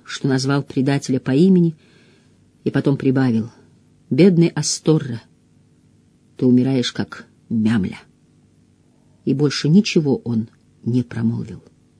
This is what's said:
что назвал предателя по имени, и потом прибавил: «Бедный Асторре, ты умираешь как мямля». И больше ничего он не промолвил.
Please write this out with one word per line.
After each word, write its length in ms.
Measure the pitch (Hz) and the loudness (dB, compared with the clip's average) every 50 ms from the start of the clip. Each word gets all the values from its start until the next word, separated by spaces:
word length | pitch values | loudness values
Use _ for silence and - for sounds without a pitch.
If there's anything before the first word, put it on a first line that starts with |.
| _ | _
что 240 | - - - - | -14 -8 -6 -2
назвал 360 | 143 131 131 131 135 139 143 139 | -2 -2 0 0 0 -2 -2 -4
предателя 560 | - - 139 131 139 139 139 - - 127 - | -4 -4 -2 0 0 0 -2 -2 -4 -4 -4
по 120 | - 123 | -2 0
имени, 440 | 131 185 180 190 185 180 170 170 160 - _ _ _ _ _ _ _ _ _ _ _ _ _ _ _ _ - | 2 4 4 4 4 4 4 2 -2 -6 _ _ _ _ _ _ _ _ _ _ _ _ _ _ _ _ -6
и 80 | 110 | -4
потом 260 | - 135 - - 139 | -2 0 0 0 0
прибавил: 520 | - - 135 127 135 135 127 113 113 110 117 - _ _ _ _ _ _ _ _ _ _ - | 0 0 0 0 2 0 0 0 -2 -4 -6 -12 _ _ _ _ _ _ _ _ _ _ -2
«Бедный 380 | 131 135 175 202 180 160 165 | 2 4 4 6 6 4 2
Асторре, 760 | 170 - 151 151 - - - - 165 156 156 139 123 117 113 - _ _ _ _ _ _ _ _ _ _ _ _ _ _ _ _ _ _ _ _ _ _ | 2 0 -4 -6 -6 -6 -2 0 0 0 0 0 -4 -10 -12 -12 _ _ _ _ _ _ _ _ _ _ _ _ _ _ _ _ _ _ _ _ _ _
ты 80 | - 135 | 0 2
умираешь 460 | 127 123 127 123 135 135 127 120 - | 4 4 4 2 2 0 0 -2 -4
как 340 | - - 101 - - - - _ _ _ _ - | -6 -8 -8 -8 -12 -18 -20 _ _ _ _ -6
мямля». 500 | 113 113 107 107 117 107 90 - - - - _ _ _ _ _ _ _ _ _ _ _ _ _ _ _ _ _ _ _ _ _ _ _ - | -2 0 0 0 0 0 -2 -4 -8 -12 -18 _ _ _ _ _ _ _ _ _ _ _ _ _ _ _ _ _ _ _ _ _ _ _ -4
И 80 | 127 135 | -4 -2
больше 360 | 135 147 139 - - - 147 | 0 0 0 0 -2 0 4
ничего 480 | 160 208 196 - - 180 151 139 123 - - | 4 4 4 2 0 0 0 0 -2 -2 -2
он 240 | 120 117 113 110 - _ _ _ _ _ _ - | -4 -4 -4 -4 -6 _ _ _ _ _ _ -6
не 200 | 120 117 127 120 | -4 -2 -2 -2
промолвил. 580 | - - 120 117 113 117 117 113 - - - - _ _ _ _ _ _ | -4 -4 -4 -4 -4 -4 -4 -8 -12 -14 -18 -20 _ _ _ _ _ _